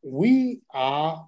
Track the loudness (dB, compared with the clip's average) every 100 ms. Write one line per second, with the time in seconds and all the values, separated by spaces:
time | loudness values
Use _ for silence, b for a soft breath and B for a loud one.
0 | -10 0 4 4 2 -4 _ -4 -2 0
1 | -2 -4